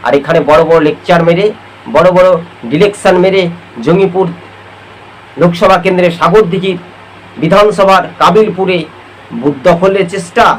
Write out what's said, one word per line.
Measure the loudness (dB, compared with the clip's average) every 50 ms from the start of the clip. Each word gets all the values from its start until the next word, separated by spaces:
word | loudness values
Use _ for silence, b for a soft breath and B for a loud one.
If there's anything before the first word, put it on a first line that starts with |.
আর | -2 -2 -2
এখানে | -2 -2 0 -2 -2
বড় | 2 2 2 2 4
বড় | 2 2 2
লেকচার | 2 0 -2 -4 -2 0 0 2 2
মেরে, | 0 0 0 0 -2 -4 -6 -18 -20 -20 -20 -16 -2
বড় | 0 2 2 4
বড় | 4 4 4 4 2 0 -2 -10 -20 -16 -10
ডিরেকশন | -6 0 0 0 0 -2 -2 -2 0 0 2
মেরে | 0 0 0 0 -2 -4 -8 -12 -18 -18 -16 -6
জঙ্গিপুর | -2 0 0 2 0 0 0 -2 -4 -4 -6 -12 -18 -20 -20 -20 -20 -20 -20 -20 -20 -20 -20 -20 -20 -20 -20 -20 -20 -18 -4 0
লোকসভা | 0 0 0 0 2 2 2 2
কেন্দ্রের | 2 -2 0 0 0 0
সাগরদিঘির | 0 0 -2 2 4 2 2 2 -2 -4 -4 -4 -6 -6 -10 -18 -20 -20 -20 -20 -20 -20 -20 -20 -8
বিধানসভার | -6 -2 0 2 2 2 2 2 0 2 2 2 2 0 -4 -4 -2
কাবিলপুরে | 0 0 2 0 -2 -2 -2 -4 -4 -4 -4 -4 -6 -10 -16 -20 -20 -20 -20 -20 -20 -14
বুথ | -12 -4 -4 -4 -4 0 0
দখলের | 0 0 2 0 0 0 0 -4 -4
চেষ্টা | -6 -10 -12 -6 -2 0 0 0 0